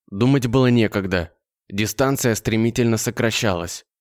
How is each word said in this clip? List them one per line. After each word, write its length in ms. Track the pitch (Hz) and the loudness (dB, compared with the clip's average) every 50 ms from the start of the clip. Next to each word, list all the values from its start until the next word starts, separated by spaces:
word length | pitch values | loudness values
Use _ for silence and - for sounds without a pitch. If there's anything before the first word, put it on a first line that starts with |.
| _ _ | _ _
Думать 380 | 98 98 120 131 139 135 120 | -4 0 2 2 2 2 2
было 200 | 120 113 135 127 | 0 2 2 4
некогда. 640 | 123 120 117 107 98 - 101 95 90 92 87 80 - _ _ _ _ _ _ _ - | 4 4 4 2 2 0 -2 -2 -2 -2 -2 -2 -6 _ _ _ _ _ _ _ -10
Дистанция 640 | 95 101 110 101 - - 131 135 139 - - 120 107 | -4 -4 -4 -4 -2 0 0 0 0 0 0 0 -2
стремительно 600 | - - 113 110 110 113 120 110 127 117 117 113 | 0 -2 -2 0 0 0 0 0 0 0 0 0
сокращалась. 880 | 107 - 120 113 - 117 110 - - 120 104 90 82 85 87 - - - _ _ _ | 0 -2 -4 -4 -2 -2 -2 -2 0 -2 -2 -2 -2 -4 -8 -10 -14 -18 _ _ _